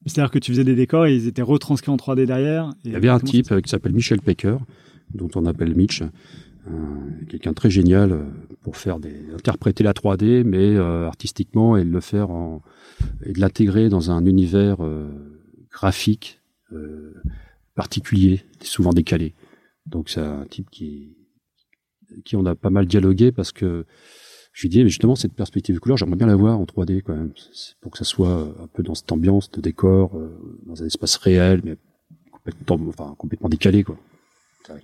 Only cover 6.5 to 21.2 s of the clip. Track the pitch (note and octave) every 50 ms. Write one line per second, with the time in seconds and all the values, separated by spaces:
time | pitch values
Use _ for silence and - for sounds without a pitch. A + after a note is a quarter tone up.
6.5 | _ - - - E2 D#2+ D#2 D2 C#2+ C#2+ C#2 D2 D#2 D#2 D#2+ - - E2 - F2
7.5 | D#2 - - A2 F#2 G2 F2 F2 F#2 G2 G#2 F#2+ F2+ D2+ D2 C#2+ C#2 - - -
8.5 | - - _ - - - - G2 F2 D#2+ D#2+ D#2 D2 D2+ D#2 D#2 D#2+ D#2+ - B2
9.5 | - - - G#2 F#2+ - G#2+ G#2 G2 - - G#2 G2 F2 G#2 A2 A#2+ B2 A#2+ A2+
10.5 | F#2 F#2 G2 G#2 G#2 G2+ F2+ E2+ E2+ E2+ E2+ E2 - - - - - - - -
11.5 | - A2+ A2+ A#2 A2+ G2+ F2+ E2+ E2+ F2+ - - G#2+ G#2 G#2 F#2+ F2 E2 E2+ D#2+
12.5 | D#2+ D2+ - _ _ _ _ - - - - - - - - - F2+ F2 G2+ F#2+
13.5 | - - A2 G2 F#2+ G#2+ A2+ A2 G2 F#2 D#2+ F2 F2 E2 E2+ F#2+ F#2+ F#2+ F#2 E2
14.5 | F#2 G2+ G2+ G2+ G2 F2 E2 D#2 D#2 D#2 D2+ D2 C#2+ C#2+ D2 D2 D2+ - _ _
15.5 | _ _ - _ - - - F#2+ F#2+ - - - G#2+ - - - - _ _ _
16.5 | _ _ _ _ F#2+ D2+ D2+ D2+ D#2 D2+ D2+ D#2 D#2 - - - - - - _
17.5 | _ _ _ _ _ - F#2+ - - G#2 - - A2 G2 F#2+ F#2+ F#2 G2 - _
18.5 | _ _ - - - - F2+ F2 F2+ E2+ D#2+ - F2+ D#2+ D#2+ D#2 - _ _ _
19.5 | _ _ _ _ _ _ _ D#3+ - E2+ D2+ - - F2 D#2 D2+ D2 C#2+ C#2+ -
20.5 | - - F#2+ - _ - D#2 D2+ D2 C#2+ C#2+ D2 - _